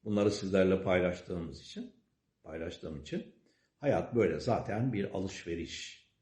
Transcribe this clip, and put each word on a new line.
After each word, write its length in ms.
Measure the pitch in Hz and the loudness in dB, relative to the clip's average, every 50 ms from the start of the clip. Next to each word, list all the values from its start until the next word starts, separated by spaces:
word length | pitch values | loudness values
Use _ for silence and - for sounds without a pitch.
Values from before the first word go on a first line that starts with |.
| _ | _
Bunları 280 | 107 104 104 101 104 | 2 2 4 4 4
sizlerle 520 | 101 - 104 95 95 95 95 95 95 92 - | 4 2 -2 2 4 6 6 6 4 4 4
paylaştığımız 760 | 101 92 90 90 90 87 - - - 90 87 82 78 67 67 | 4 4 4 4 2 0 -2 -8 -8 -6 -6 -6 -8 -10 -14
için, 340 | - - - 202 247 247 _ _ _ _ _ _ _ _ _ _ _ | -16 -14 -12 -12 -12 -12 _ _ _ _ _ _ _ _ _ _ _
paylaştığım 580 | - 80 82 82 87 - - - 82 78 69 | -12 -8 -8 -8 -8 -8 -10 -10 -10 -10 -10
için. 340 | 73 - 165 202 - - - _ _ _ _ _ _ _ _ | -10 -8 -8 -8 -8 -10 -18 _ _ _ _ _ _ _ _
Hayat 380 | _ - 143 110 85 87 - - | _ 0 2 2 2 0 0 2
böyle 240 | 117 104 85 73 76 | 4 4 4 2 0
zaten 540 | 90 127 110 80 - - 101 110 123 135 113 | 0 0 0 0 0 -2 -2 0 0 0 0
bir 180 | 101 98 - | 0 -2 -2
alışveriş. 960 | - 95 95 95 - - - 87 85 82 82 85 - - - - - - _ _ _ _ | -2 -4 -4 -4 -6 -8 -6 -6 -6 -6 -6 -8 -10 -12 -12 -14 -16 -18 _ _ _ _